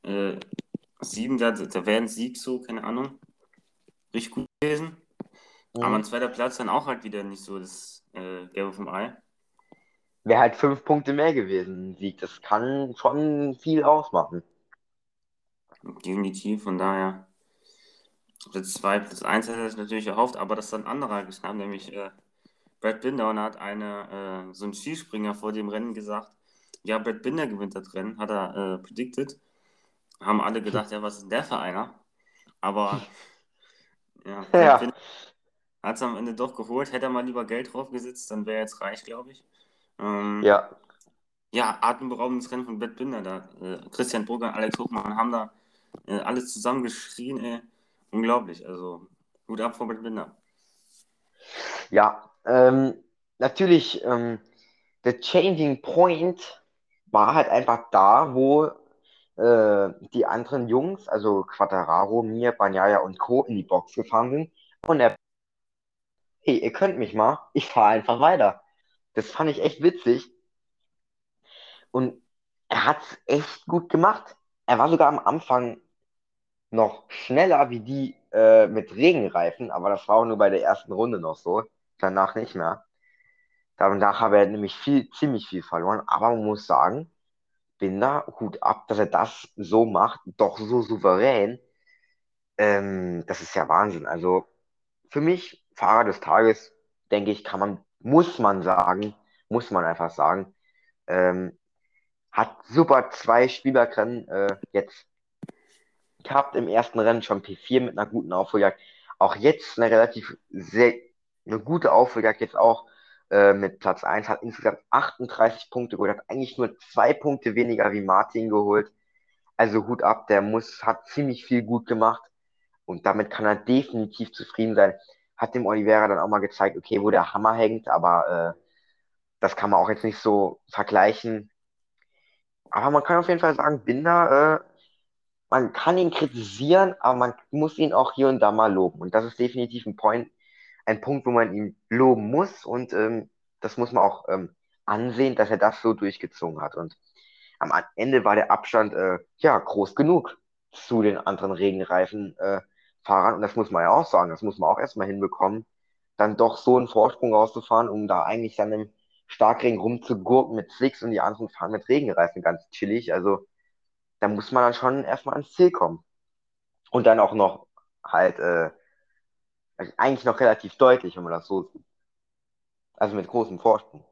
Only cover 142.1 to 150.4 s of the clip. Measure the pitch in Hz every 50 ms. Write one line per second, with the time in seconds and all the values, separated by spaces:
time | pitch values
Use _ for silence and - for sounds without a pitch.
142.1 | 127 110 107 104 123 151 196 190 - - - - 120 123 127 - - 98 107 110
143.1 | 117 110 107 _ _ _ _ _ _ _ - 110 - - 120 120 123 110 95 101
144.1 | - - - - 95 95 90 85 _ _ _ _ _ _ _ - 104 107 117 123
145.1 | 117 117 135 135 123 107 107 104 113 98 101 107 110 - - 117 110 107 104 98
146.1 | - - - 90 _ - - 85 80 78 78 73 - 85 85 80 _ _ _ _
147.1 | _ _ _ _ _ _ _ _ _ _ - - - 90 90 - _ - 110 131
148.1 | 135 127 95 104 104 107 107 - 104 - - - - 113 107 104 - - 95 95
149.1 | 90 90 - _ _ _ - 156 131 101 - - - 101 98 95 - - 143 156
150.1 | 180 170 - - - _